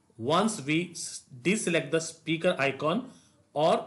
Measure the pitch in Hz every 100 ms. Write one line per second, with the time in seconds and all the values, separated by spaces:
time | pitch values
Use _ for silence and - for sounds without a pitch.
0 | _ - 117 165 214 185 135 160 180 -
1 | - - - 127 175 214 - 165 143 160
2 | - - - 160 180 180 135 123 147 202
3 | - - _ _ _ 143 165 220